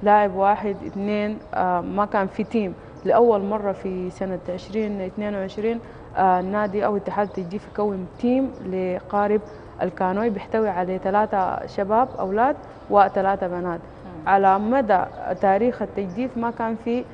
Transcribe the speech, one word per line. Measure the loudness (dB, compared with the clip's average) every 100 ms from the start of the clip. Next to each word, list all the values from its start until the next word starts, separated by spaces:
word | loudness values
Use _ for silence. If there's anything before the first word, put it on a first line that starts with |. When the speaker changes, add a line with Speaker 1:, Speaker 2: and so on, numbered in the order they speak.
Speaker 1:
لاعب | 6 6 6
واحد | 2 2 2 0 -6 -8
اثنين، | -6 -2 -2 -2 -4 -6
آه، | -2 0 0
ما | -2 -2
كان | 0 0 -2
في | -2
تيم. | -2 -2 -2 -6 -16 -10
لأول | 2 4 6 4
مرة | 2 -2 -2
في | -4 -4 -4 -6
سنة | -6 -6 -6 -6
عشرين | -10 -6 -4 -4 -4
اثنين | -6 -6 -6
وعشرين، | -4 -6 -4 -2 -4 -8 -18 -10 2
آه، | 4 4
النادي | 2 -2 0 0 0
أو | 0
اتحاد | -2 -2 -2
التجديف | -2 -6 -8 -8
يكون | -2 -2 -2 -8 -2
تيم | 2 2 2 -4 -6
لقارب | -4 -2 -4 -2 0 2 2 0 -16 -18 -4
الكانوي | -4 0 0 2 0
بيحتوي | -2 -2 0 0
على | 0 -2 -2
ثلاثة | 0 2 2 2 0 -2 -6
شباب | -4 2 2 2 0
أولاد | -2 2 2 0 -8 -20 2
وثلاثة | 6 6 4 0 0 -2
بنات. | -4 -4 -6
Speaker 2:
مم. | -10 -18 -16 -8 2
Speaker 1:
على | 6 6 6
مدى | 4 2 4 2 2 -6 -6 0
تاريخ | 4 4 4 0
التجديف | -6 -4 -6 -4 -4 -2
ما | -4
كان | -4 -4 -4
في | -2 -2 -4